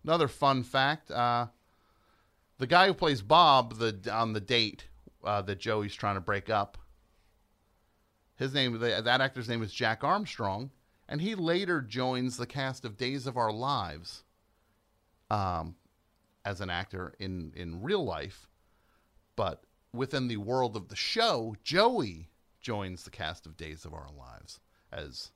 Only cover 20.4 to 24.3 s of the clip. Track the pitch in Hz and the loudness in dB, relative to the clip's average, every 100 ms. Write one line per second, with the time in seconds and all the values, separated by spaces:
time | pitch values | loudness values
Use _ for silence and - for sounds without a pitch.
20.4 | 101 127 123 104 87 107 - 226 226 143 | 0 0 0 -2 -10 -6 -2 2 2 2
21.4 | 113 104 - 165 226 240 113 82 82 _ | -2 -8 0 4 6 4 -2 -6 -16 _
22.4 | _ _ - 104 95 90 - - 80 80 | _ _ -6 -4 -4 -8 -14 -8 -6 -6
23.4 | 80 80 80 78 85 78 69 73 123 | -14 -14 -12 -12 -14 -14 -14 -18 -20